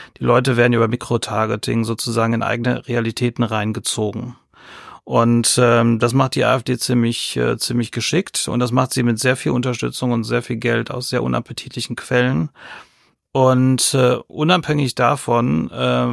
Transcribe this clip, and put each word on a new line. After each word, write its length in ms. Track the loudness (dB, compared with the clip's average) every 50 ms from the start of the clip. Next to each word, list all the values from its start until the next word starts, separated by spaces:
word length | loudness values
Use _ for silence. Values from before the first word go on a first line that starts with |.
| -20 -20 _ -4
Die 60 | 2
Leute 320 | 4 4 4 4 2 4
werden 160 | 4 4 4 6
über 160 | 4 2 2
Mikrotargeting 960 | 0 -2 -4 -2 -4 -2 -2 -2 -2 -2 -2 -2 -2 -4 -2 -2 0 0 0
sozusagen 480 | -2 -2 -4 -4 -4 0 0 0 0 0
in 100 | 0 0
eigene 460 | -2 -2 -2 0 -2 -2 -2 -4 -4
Realitäten 560 | -2 -2 -2 -2 -2 -2 -2 -2 0 0 -2
reingezogen. 920 | -2 -2 -2 -2 -2 -4 -4 -4 -6 -4 -2 -4 -4 -4 -6 -8 -10 -12 -14 _ _ _ -20 -20 -20 -20 -20 -20 -20 -20 -20 _
Und, 520 | -2 2 2 4 4 4 4 4 2 2 4 4
ähm, 380 | 4 6 4 4 4 2 2
das 140 | 2 2 2
macht 200 | 2 2 2 0
die 100 | 0 2
A 120 | 2 2
F 80 | 0 0
D 120 | -2 -4 -2
ziemlich, 580 | -2 0 2 2 2 2 0 -2 -6 -6 -4
äh, 200 | -2 0 0 -2 -2
ziemlich 340 | -4 -4 -2 -2 -2 -2 -4
geschickt 560 | -6 -4 -2 0 -2 -2 -2 -6 -6 -4 -2
und 100 | -2 -2
das 140 | -2 0 0
macht 200 | 0 0 0 0
sie 120 | 0 0
mit 160 | 0 0 0
sehr 160 | 0 0 0
viel 160 | 0 0 -2 -2
Unterstützung 580 | 0 -2 -2 -4 -4 -4 -6 -6 -4 -2 -2
und 140 | -2 -2 -2
sehr 180 | -2 -2 -4 -2
viel 140 | -4 -6
Geld 340 | -4 -2 0 0 0 -2 -4
aus 200 | -6 -8 -8 -4
sehr 120 | -4 -2 -2
unappetitlichen 720 | 0 -2 -2 -4 -6 -12 -14 -14 -12 -10 -10 -8 -8 -8
Quellen. 560 | -10 -6 -2 0 2 2 2 2 0 -2 -4 _ -12 -20 -18 -18 -20 -20 _ _ _ _ _ _ _ _ _
Und, 640 | 0 2 4 4 4 4 4 4 4 2 2 0 2
äh, 220 | 2 4 4 2 0 -4
unabhängig 720 | _ -6 -2 0 2 2 2 2 0 -2 0 0 -2 0
davon, 720 | 0 2 2 0 0 -2 0 0 2 2 2 0 0 0 -2
äh, 360 | -4 -4 -2 0 0 0 0 -2